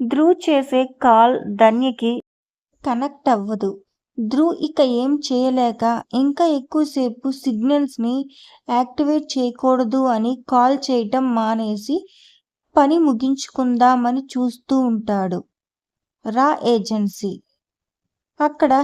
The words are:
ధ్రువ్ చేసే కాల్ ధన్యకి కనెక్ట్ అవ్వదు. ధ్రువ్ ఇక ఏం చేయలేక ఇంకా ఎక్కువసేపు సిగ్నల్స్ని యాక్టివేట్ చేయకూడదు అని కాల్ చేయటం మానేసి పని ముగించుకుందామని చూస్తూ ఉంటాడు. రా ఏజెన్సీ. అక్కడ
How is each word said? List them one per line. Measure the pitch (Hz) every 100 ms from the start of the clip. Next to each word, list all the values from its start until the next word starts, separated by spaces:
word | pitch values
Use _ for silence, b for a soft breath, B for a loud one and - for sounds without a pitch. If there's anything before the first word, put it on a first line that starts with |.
ధ్రువ్ | 240 269 320 359
చేసే | 330 285 269 254 262 -
కాల్ | 254 220 233 262 - 202
ధన్యకి | 220 226 262 240 226 240 - _ _ _ _ _
కనెక్ట్ | 277 240 285 294 277
అవ్వదు. | 220 202 208 196 - _ _ _ -
ధ్రువ్ | 220 277 330 -
ఇక | 302 311 262
ఏం | 240 262 294
చేయలేక | 294 247 262 254 240 233 233 233 -
ఇంకా | 254 277 285 339
ఎక్కువసేపు | 285 269 311 302 285 247 233 269
సిగ్నల్స్ని | 269 269 214 247 294 277 - 233 262 277 B B B -
యాక్టివేట్ | 240 247 - 294 302 302 269
చేయకూడదు | 247 240 262 254 233 262
అని | 262 226 226 254 -
కాల్ | 254 254 277
చేయటం | 277 247 214 262 262
మానేసి | 226 220 226 220 208 214 320 - b b b b _ _ 311
పని | 285 330
ముగించుకుందామని | 302 226 262 269 - - 254 240 247 254 240 262
చూస్తూ | 269 247 247 233 - 269
ఉంటాడు. | 254 220 220 202 190 180 - _ _ _ _ _ _ _
రా | 220 226 285 -
ఏజెన్సీ. | 240 233 185 214 202 - 202 - _ _ _ _ _ _ _ _ _ -
అక్కడ | 294 294 294 269